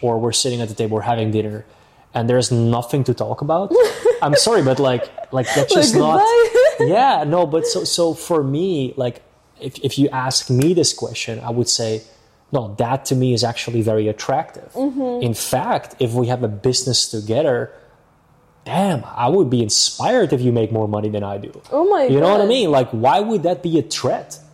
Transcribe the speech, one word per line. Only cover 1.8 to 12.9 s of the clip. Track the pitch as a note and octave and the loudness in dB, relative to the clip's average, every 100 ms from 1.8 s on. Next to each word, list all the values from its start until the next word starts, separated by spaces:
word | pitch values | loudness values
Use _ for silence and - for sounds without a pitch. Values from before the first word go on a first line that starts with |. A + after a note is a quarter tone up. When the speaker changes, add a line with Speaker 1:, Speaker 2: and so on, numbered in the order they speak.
| _ _ _ | _ _ _
Speaker 1:
and | B2 A#2 | -4 2
there's | B2 A#2+ | 2 2
nothing | A#2+ A#2 A#2 A#2+ D3 C3 | 2 2 0 0 -2 0
to | |
talk | A#2+ G#2+ A#2 | -2 -2 -4
about, | D3 E3 G3 G4 A#4+ - | -2 -2 2 4 4 2
Speaker 2:
<laughs> | A4+ B4 | 0 2
Speaker 1:
I'm | D3 C#3+ | 2 2
sorry, | - A3+ | 4 2
but, | C3 C3 | 2 2
like, | C#3 B2 G#2+ - - | 2 0 -4 -12 -6
like, | C3 B2 - | -4 -2 0
that's | - | 2
Speaker 2:
Like, | F4+ | 4
Speaker 1:
just | D4 A3 | 4 4
not | D#4 D#4+ | 4 4
Speaker 2:
goodbye. | G#4+ A#4 A4+ A4+ C5+ D#5+ A#4 | 4 4 4 4 4 2 0
<laughs> | G3 | 4
Speaker 1:
Yeah, | C4+ F#3+ D3+ | 4 2 2
no, | E3+ E3+ | 2 2
but | D#3+ D#3+ | 0 0
so, | F#3 | -4
so | E3 - E3+ | -4 0 0
for | D#3 - E3 | -2 -2 0
me, | C#3 C#3+ F#3+ E3+ B2+ - | 0 -2 -2 -2 -4 -2
like, | B2 A#2 _ _ _ _ | -4 -6 _ _ _ _
if, | C3 - | -14 -6
if | C#3 - | -6 0
you | C#3 | 0
ask | C3 B2+ C3 - | 0 -2 -2 0
me | B2+ D3 | 2 2
this | F3 D3+ | 2 0
question, | - - A#2+ - A2+ | -2 -8 -8 -8 -8
I | A#2+ | -6
would | A#2 A#2 | -4 -2
say, | - A2+ A2 - _ _ _ _ | -2 -2 -4 -8 _ _ _ _
"No, | C#3+ A2 G#2 | -6 -6 -4
that | A#2 | -2